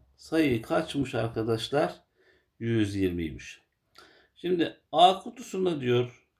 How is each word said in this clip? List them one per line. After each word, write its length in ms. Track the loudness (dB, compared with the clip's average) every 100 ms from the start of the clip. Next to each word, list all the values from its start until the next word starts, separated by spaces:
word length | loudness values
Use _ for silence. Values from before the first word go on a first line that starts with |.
| _ _
sayı 460 | -2 0 2 0
kaçmış 540 | -2 -4 -2 -4 -2 -2
arkadaşlar? 800 | -4 -2 -2 -2 -2 -2 -2 -6 _ _ _ _ _ -8
Yüz 360 | -2 0 0 0
yirmiymiş. 680 | 0 0 -6 -8 -16 -20 _ _ _ -20 -20 _ _ _
Şimdi 420 | -2 0 0 -4 _
A 280 | 6 6 6
kutusunda 600 | -6 -14 -8 -2 -2 0
diyor 460 | 2 2 0 -8 _